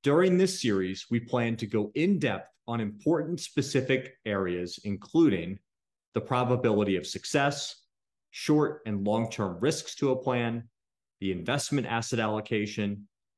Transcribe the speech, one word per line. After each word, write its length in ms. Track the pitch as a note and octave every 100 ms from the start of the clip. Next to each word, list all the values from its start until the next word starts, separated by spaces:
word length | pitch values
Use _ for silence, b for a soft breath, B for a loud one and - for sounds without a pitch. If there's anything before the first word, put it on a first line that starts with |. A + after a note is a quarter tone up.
During 340 | C#3+ D3+ F#3 F3+
this 240 | F#3 -
series, 460 | A#2+ G2 F#2 F#2+ -
we 100 | A#2+
plan 360 | A#2 B2 A#2 A2+
to 100 | G#2+
go 240 | A2 G#2
in 240 | - F3 F#3+
depth 320 | C#3 F#2+ - _ -
on 140 | A#2
important 580 | G#2+ G#2 - E3 D3+ F3
specific 760 | - - C3 C3+ B2+ C3 - _
areas, 540 | A2 G2+ F#2 F2 F2+ -
including 720 | G#2 G2 - D#3+ D#3+ F#2+ E2+ G2+ _ _ _ _ _
the 60 | A2+
probability 760 | - B2+ B2+ B2 B2 G#2 G2+ F#2
of 100 | -
success, 720 | - - D3 C#3+ C#3+ - - _ _ _ _ _
short 500 | - - D3+ D3+ - A2+
and 200 | G#2 G2+
long-term 520 | A2+ A2+ - G2 E2+
risks 340 | B2 D#3 -
to 180 | - C#3
a 40 | C3
plan, 500 | C3 B2 A#2 A#2 A#2 _ _ _ _ _
the 100 | F#2+
investment 560 | F2+ E2+ C#3 - C#3+ A#2
asset 320 | A#2 A#2 A#2
allocation, 880 | G#2+ G#2+ G#2+ G#2+ G#2 - G#2 G#2 - _ _